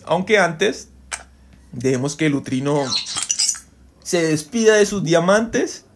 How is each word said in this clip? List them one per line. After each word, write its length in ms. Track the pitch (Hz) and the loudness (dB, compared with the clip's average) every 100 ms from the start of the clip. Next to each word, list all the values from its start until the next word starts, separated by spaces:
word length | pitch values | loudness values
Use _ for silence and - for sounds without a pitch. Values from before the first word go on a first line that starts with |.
Aunque 340 | - 170 185 208 | -4 -2 2 2
antes, 500 | 170 160 196 - - - - - - _ _ _ - | 2 0 -2 -4 -12 -20 -14 -14 -16 _ _ _ -18
dejemos 440 | 123 127 127 143 - | -4 -2 -2 -2 -2
que 100 | 156 | -2
el 80 | |
Utrino 500 | 139 - 131 139 147 131 - - - - - - - - - - _ - | -2 -4 -4 -2 -2 -2 -4 -6 -6 -2 -2 -2 -4 -8 -20 -20 _ -4
se 140 | 175 | 0
despida 500 | 160 151 - 233 220 | 0 0 -2 2 4
de 120 | 214 202 | 6 4
sus 180 | 202 | 0
diamantes. 800 | 156 170 175 208 226 254 330 - _ | 0 2 4 2 2 -4 -4 -8 _